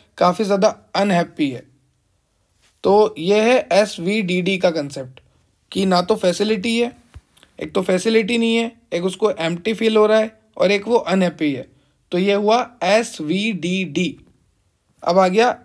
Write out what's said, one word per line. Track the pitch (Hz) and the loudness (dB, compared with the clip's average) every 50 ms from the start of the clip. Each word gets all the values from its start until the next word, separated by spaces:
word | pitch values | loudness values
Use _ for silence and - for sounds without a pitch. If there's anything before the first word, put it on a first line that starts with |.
| _ _ _ - | _ _ _ 0
काफ़ी | 170 180 180 - 226 | 0 2 2 0 -2
ज़्यादा | 190 202 196 190 214 - - - _ - | 0 0 2 2 0 0 -2 -10 _ -4
अनहैप्पी | 175 202 208 190 170 170 - - - 156 139 | -2 0 2 2 0 -2 -2 -4 -4 -4 -4
है। | 127 117 - _ _ _ _ _ _ _ _ _ _ _ _ _ _ _ _ _ _ _ _ _ _ _ - | -4 -6 -14 _ _ _ _ _ _ _ _ _ _ _ _ _ _ _ _ _ _ _ _ _ _ _ 0
तो | 180 196 208 214 214 214 - | 2 4 4 4 2 0 -4
ये | 160 180 202 208 214 | -2 0 2 2 2
है | 233 247 254 - - 170 | 2 2 2 2 2 2
एस | 190 214 202 - - | 2 2 0 -2 -6
वी | 165 175 208 220 214 | -4 -2 -2 -2 -2
डी | 175 180 180 180 | -2 -2 -2 0
डी | 180 196 180 | 0 0 0
का | 190 180 | 0 0
कॉन्सेप्ट | 165 165 147 143 143 143 131 127 - - - _ _ _ _ _ _ _ _ - - | 0 -2 -4 -8 -8 -12 -14 -14 -16 -20 -20 _ _ _ _ _ _ _ _ -10 -4
कि | 190 196 | -2 0
ना | 190 185 180 180 | 2 2 2 2
तो | 175 220 | 0 0
फैसिलिटी | 202 - 185 175 175 202 214 220 214 185 240 226 233 | 0 0 0 0 0 0 -2 -2 -2 -2 -2 -2 -2
है, | 240 240 - - _ _ - - - _ _ _ _ _ _ - | -2 -4 -6 -12 _ _ -20 -20 -20 _ _ _ _ _ _ -14
एक | - - - | -12 -6 -4
तो | 196 185 | -4 -2
फैसिलिटी | 185 185 180 180 226 226 220 220 190 240 233 | 0 0 0 0 2 2 2 2 0 0 0
नहीं | 233 226 226 | 0 0 0
है, | 233 233 226 - _ _ - - | 0 -2 -4 -8 _ _ -8 -6
एक | 170 175 | -4 -4
उसको | 185 185 - 220 208 190 | -4 -2 -2 -2 -2 -2
एम्प्टी | - 160 165 170 170 - 220 226 | -2 -4 -4 -4 -4 -4 -4 -4
फील | - 226 226 220 | -2 0 2 4
हो | 214 214 | 4 4
रहा | 214 214 220 | 4 4 2
है | 220 226 - _ _ _ - | 2 0 -6 _ _ _ -4
और | - - 185 | 0 0 2
एक | 202 202 202 220 | 2 0 0 0
वो | 240 | 0
अनहैप्पी | 233 - 165 180 196 185 175 170 - 160 151 139 | 0 0 0 0 0 0 0 -2 -2 -2 -2 -2
है। | 123 - - _ _ _ _ _ _ _ - - | -4 -8 -14 _ _ _ _ _ _ _ -6 -4
तो | 180 | -2
ये | 185 202 202 | 0 0 0
हुआ | 202 208 208 - 247 254 - - - - | 0 2 2 2 2 0 -2 -8 -6 0
एस | 185 202 220 233 226 - - | 2 2 2 0 -2 -8 -8
वी | 156 151 165 190 208 226 220 | -6 -4 -4 -2 -2 -4 -4
डी | 170 151 175 185 190 190 | -4 -4 -4 -2 -2 -4
डी। | 160 139 160 180 160 - - - _ _ _ _ _ _ _ _ _ _ _ _ _ _ _ - | -4 -2 -2 -2 -2 -4 -8 -16 _ _ _ _ _ _ _ _ _ _ _ _ _ _ _ -4
अब | - 175 190 | 0 2 2
आ | 190 185 | 2 2
गया | 185 214 233 247 - - - | 4 2 2 2 0 -2 -2